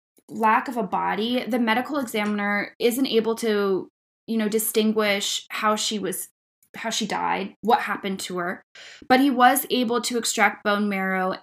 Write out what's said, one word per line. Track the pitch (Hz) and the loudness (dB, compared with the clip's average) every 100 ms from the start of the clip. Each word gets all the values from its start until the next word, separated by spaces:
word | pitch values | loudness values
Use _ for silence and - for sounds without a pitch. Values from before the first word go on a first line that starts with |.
| _ _ - | _ _ -14
lack | 214 220 240 269 | -2 2 2 0
of | 233 | -4
a | |
body, | 185 185 175 185 226 247 214 | -4 -2 -2 -2 -2 -2 -2
the | 247 | 0
medical | 226 220 254 294 | 2 0 0 -4
examiner | 247 220 208 208 202 202 - - | -2 -2 -2 -2 -2 -2 -4 0
isn't | 240 233 269 | 0 2 0
able | 185 214 226 | 2 0 0
to, | 233 208 196 185 - _ _ _ - | 0 0 2 0 -4 _ _ _ -4
you | 226 | -2
know, | 214 | 0
distinguish | 220 - 226 214 214 208 202 202 - - | 0 0 2 2 2 2 0 -2 -6 -8
how | - 214 214 | -2 0 0
she | - 214 | -2 -4
was, | 190 185 - _ _ _ _ - | -4 -6 -10 _ _ _ _ -10
how | 226 | -6
she | - 208 | -4 -4
died, | 175 170 180 196 - | -2 -2 -2 -4 -6
what | 208 - | 0 0
happened | - - 196 190 | 0 -6 -6 -6
to | - 180 | -6 -6
her, | 175 220 _ - - - - | -6 -8 _ -20 -20 -6 2
but | 254 | 4
he | 277 | 6
was | 240 247 262 - | 6 6 6 0
able | 247 233 240 | 0 0 0
to | 233 240 | -2 -2
extract | 233 - 208 214 | -2 2 2 2
bone | 208 208 208 | 0 0 0
marrow | 190 190 185 185 - | 0 0 0 -2 -2